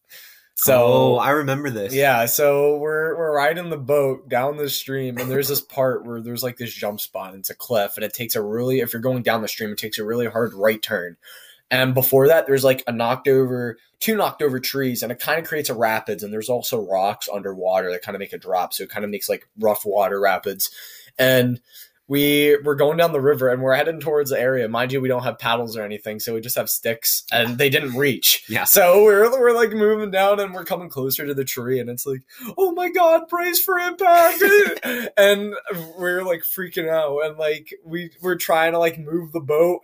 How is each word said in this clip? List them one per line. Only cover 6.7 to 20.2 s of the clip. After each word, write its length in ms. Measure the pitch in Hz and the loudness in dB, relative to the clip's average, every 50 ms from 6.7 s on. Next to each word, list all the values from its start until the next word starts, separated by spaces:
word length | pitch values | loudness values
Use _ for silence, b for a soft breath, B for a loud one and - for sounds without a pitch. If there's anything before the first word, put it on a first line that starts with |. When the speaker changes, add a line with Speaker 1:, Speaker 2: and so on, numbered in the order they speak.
Speaker 1:
jump 280 | - - 113 104 107 104 | -10 -8 -6 -6 -6 -8
spot, 320 | - - - 95 95 92 | -10 -10 -10 -12 -12 -12
and 80 | 95 98 | -14 -12
it's 100 | 95 - | -12 -12
a 60 | 95 | -12
cliff, 380 | - - - 120 104 101 101 - | -10 -6 -2 0 0 0 -2 -4
and 100 | 104 107 | -6 -8
it 80 | 104 - | -8 -6
takes 220 | - 117 113 - | -8 -8 -6 -4
a 60 | 113 104 | -4 -4
really, 380 | 104 107 120 123 131 131 131 | -4 -4 -4 -2 0 0 -2
if 120 | 120 117 - | -2 -4 -6
you're 80 | 117 | -4
going 220 | 113 131 127 123 113 | -4 -2 -2 -2 0
down 180 | 117 113 113 | 0 0 0
the 60 | 107 | -2
stream, 240 | 98 - - 110 104 | -4 -6 -6 -8 -8
it 80 | 104 - | -8 -8
takes 180 | 113 107 - | -10 -10 -8
a 80 | 117 107 | -6 -6
really 220 | 107 117 123 120 | -4 -2 -2 -2
hard 260 | 113 110 113 120 104 95 | -2 -2 -2 -2 -2 -2
right 260 | 98 104 110 110 107 | 0 0 0 0 0
turn. 380 | - - 110 92 87 87 85 _ B B B B B B B B B - | -4 -6 -4 -4 -6 -8 -12 _ B B B B B B B B B -2
And 240 | 127 127 131 131 127 | 0 0 2 2 2
before 320 | 131 127 - 135 135 135 | 0 2 4 4 6 6
that, 180 | 147 165 160 156 | 6 6 4 4
there's, 180 | 139 135 131 131 | 2 2 2 4
like, 200 | 131 131 131 - | 2 2 2 -2
a 60 | 123 | -6
knocked 360 | 117 117 117 117 131 127 - | -4 -2 -2 -2 -2 0 2
over, 520 | 143 131 131 131 123 127 123 120 117 113 b b b b b | 4 4 4 4 2 0 -4 -4 -6 -8 b b b b b
two 160 | - 214 220 | -2 -2 0
knocked 280 | 202 175 143 - - 151 | 0 0 -2 -2 0 -2
over 160 | 139 127 131 | 0 0 -2
trees, 420 | 131 - - 139 131 127 120 - | -6 -4 -4 -2 -2 -2 -4 -4
and 100 | 117 113 | -6 -6
it 80 | 120 - | -6 -6
kinda 220 | - 151 151 165 | -4 -2 -2 -2
creates 280 | 165 - 160 151 - - | -2 -4 -4 -4 -4 -4
a 40 | 120 | -2
rapids, 480 | 110 117 110 110 110 - - 104 92 | 0 0 2 0 0 -2 -6 -8 -8
and 100 | 104 104 | -8 -8
there's 160 | 107 110 107 | -8 -6 -4
also 320 | - 123 117 - - 123 113 | -2 -2 -2 -2 -4 -4 -4
rocks 480 | 101 92 95 95 95 104 110 - - | -2 0 0 0 0 0 -2 -4 -8
underwater 640 | - 101 101 95 98 95 92 92 92 92 95 92 90 | -8 -8 -6 -6 -8 -6 -4 -2 0 0 0 0 -2
that 120 | 90 90 - | -4 -6 -8
kinda 160 | 107 98 95 | -8 -10 -10
make 140 | 98 - 90 | -10 -10 -12
a 40 | |
drop, 340 | 85 - 92 92 90 87 - | -12 -6 -4 -2 -2 -2 -2
so 120 | - - 95 | -6 -8 -10
it 80 | - | -8
kinda 160 | - 104 104 | -8 -8 -8
makes, 200 | 104 104 98 - | -6 -6 -6 -4
like, 220 | - 98 - - _ _ | -4 -4 -4 -6 _ _
rough 260 | 107 110 107 101 - - | -2 0 0 0 0 -2
water 360 | 107 98 104 98 92 101 | -2 0 2 2 2 2
rapids. 500 | 98 | 2